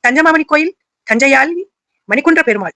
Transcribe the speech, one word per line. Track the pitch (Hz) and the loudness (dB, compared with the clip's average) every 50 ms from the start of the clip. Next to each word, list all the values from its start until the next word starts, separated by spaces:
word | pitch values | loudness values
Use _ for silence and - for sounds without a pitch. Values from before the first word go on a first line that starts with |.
| - | 0
తంజమామణి | 240 254 294 320 320 320 320 311 | 0 0 2 2 2 2 0 0
కోయిల్, | - 302 302 320 359 - _ _ _ _ _ _ - | 0 -2 -2 -2 -2 -8 _ _ _ _ _ _ -4
తంజయాలి, | 220 233 262 277 277 269 269 311 339 349 392 _ _ _ _ _ _ _ _ - | -2 0 2 2 2 2 2 0 -4 -8 -10 _ _ _ _ _ _ _ _ -4
మణికుండ్ర | 202 254 285 330 330 330 | -4 -2 0 0 0 2
పెరుమాళ్ | 311 247 214 208 190 175 - | 0 0 -2 -2 -4 -8 -12